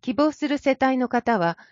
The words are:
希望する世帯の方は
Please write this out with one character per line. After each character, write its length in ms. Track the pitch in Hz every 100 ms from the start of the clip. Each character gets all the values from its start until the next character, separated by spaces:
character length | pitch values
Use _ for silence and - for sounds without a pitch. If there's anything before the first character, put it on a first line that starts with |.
希 140 | -
望 160 | 233 302
す 160 | 294 294
る 120 | 285
世 200 | - 269
帯 160 | 262 262
の 120 | 247
方 300 | 240 240 226
は 200 | 170 170 -